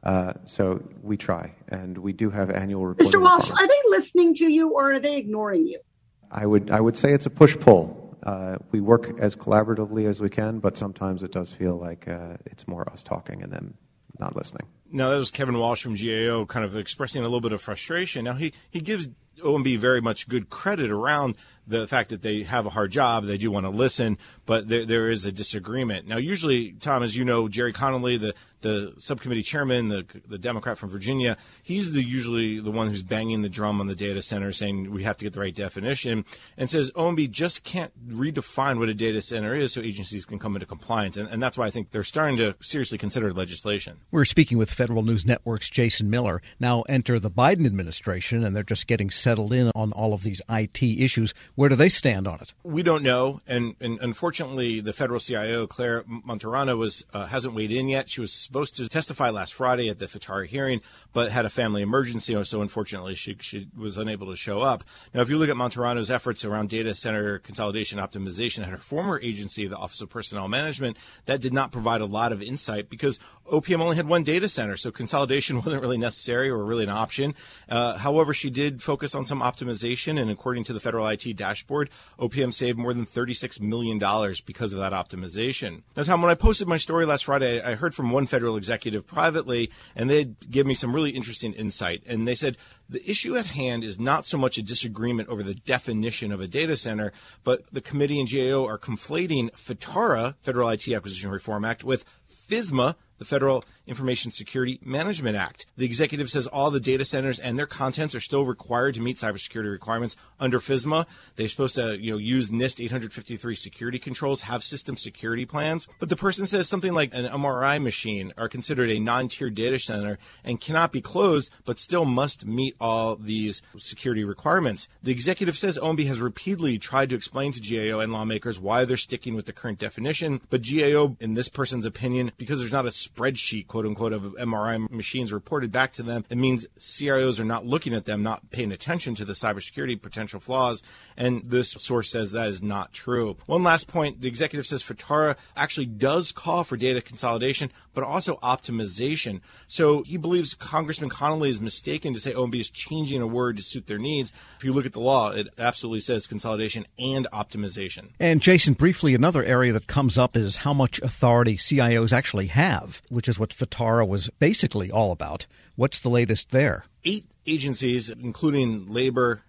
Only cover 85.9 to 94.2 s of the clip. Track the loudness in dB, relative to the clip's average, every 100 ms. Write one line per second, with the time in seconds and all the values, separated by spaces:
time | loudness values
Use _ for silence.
85.9 | -4 2 4 4 6 6 4 2 -2 0
86.9 | 2 2 2 2 2 2 0 -2 -2 -2
87.9 | -2 0 2 2 0 0 -2 -2 -4 -2
88.9 | -6 -4 0 2 0 -2 -2 -2 -6 -16
89.9 | -4 2 4 2 -6 -2 2 2 2 0
90.9 | 0 0 -2 -8 -6 -6 -4 -6 -4 -4
91.9 | -4 -4 -2 0 0 -2 -4 -16 -20 _
92.9 | -10 -4 -2 0 -2 -2 -4 -4 -4 -6
93.9 | -4 0 0